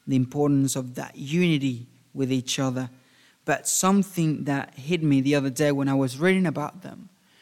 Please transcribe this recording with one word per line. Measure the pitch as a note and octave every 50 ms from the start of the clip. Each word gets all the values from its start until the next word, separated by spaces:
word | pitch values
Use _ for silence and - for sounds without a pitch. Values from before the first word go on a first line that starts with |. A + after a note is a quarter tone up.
| _
the | - C3+ C3
importance | C3 B2 - D3 D3 D3 C#3+ C#3 C3+ C3+ -
of | C#3 B2+ B2+ B2+
that | C#3 C3+ B2+ -
unity | - D3 C3+ D3+ F3 F3+ F3 D#3+ C#3+ C3+ C3+ B2 A#2 A#2 - _ _ _ _ -
with | C#3 C3+ B2+
each | C3 C3 A#2+ - - -
other. | C3+ C3 B2 B2+ B2+ B2 - - _ _ _ _ _ _ _ _ _
But | - D3 - - -
something | - - - F#3 G3 G3+ F#3+ G3 - - E3 D#3 D3+ - -
that | C#3 C#3 C#3 - - -
hit | - C3 C#3+ F3+ E3+
me | D#3 D3+ C#3+ C3+
the | C3 C#3 D3
other | C#3+ C3+ C#3
day | B2+ A2+ D3+ D3
when | C#3+ C#3 C#3 C#3
I | C3+
was | C#3 C#3 C3 A#2+ C3
reading | D#3+ F#3 F#3+ F#3+ F#3
about | E3 B2+ C#3 D3 - - F#3+ -
them | - - - - - - _ _ _ _ _